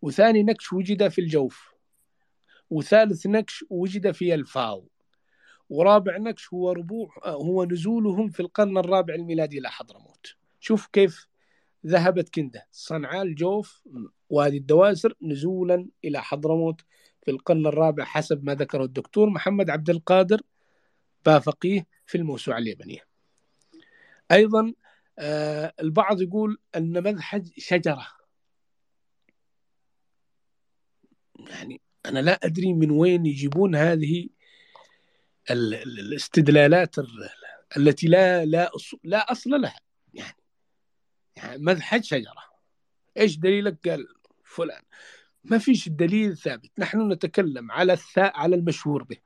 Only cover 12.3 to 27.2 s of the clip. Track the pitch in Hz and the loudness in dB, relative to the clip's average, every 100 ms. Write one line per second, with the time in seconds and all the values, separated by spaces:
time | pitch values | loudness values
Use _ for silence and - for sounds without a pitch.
12.3 | - 143 - _ - - 165 135 175 196 | -6 -8 -10 _ -20 -12 -10 -8 -8 -8
13.3 | 151 170 202 208 _ _ 131 110 _ _ | -4 -2 -2 -6 _ _ -16 -16 _ _
14.3 | 147 143 143 135 151 196 190 226 - 165 | 0 0 0 2 6 6 4 -2 -4 -8
15.3 | 139 156 185 180 180 180 _ 160 143 - | -6 -4 -4 0 0 -2 _ -8 -8 -6
16.3 | 143 151 160 165 165 _ _ _ _ - | -6 -2 0 0 -4 _ _ _ _ -8
17.3 | 135 - 165 151 151 160 147 127 156 156 | -8 0 0 2 2 0 0 -4 -6 -4
18.3 | 147 143 143 143 143 131 131 - - 214 | -4 -4 -4 -4 -4 -4 -6 -6 2 2
19.3 | 185 - 202 180 151 156 170 - 185 185 | 2 -2 0 0 -2 -2 -2 4 4 4
20.3 | 214 - _ _ _ _ _ _ _ - | 0 -2 _ _ _ _ _ _ _ 4
21.3 | 151 135 - 175 196 170 _ _ 175 165 | 4 4 -4 -2 -2 -4 _ _ -6 -6
22.3 | 127 - 117 117 104 85 76 _ _ _ | -6 -6 -6 -6 -8 -14 -18 _ _ _
23.3 | _ _ _ _ _ _ _ _ _ _ | _ _ _ _ _ _ _ _ _ _
24.3 | 180 214 220 220 233 _ _ _ - 147 | 6 6 4 0 -4 _ _ _ -12 -6
25.3 | 151 151 151 156 - 160 160 196 202 185 | -4 -4 -6 -8 -6 -2 2 2 2 -2
26.3 | 202 214 214 _ 170 165 170 185 208 | -2 -4 -6 _ -6 -4 -2 -2 -4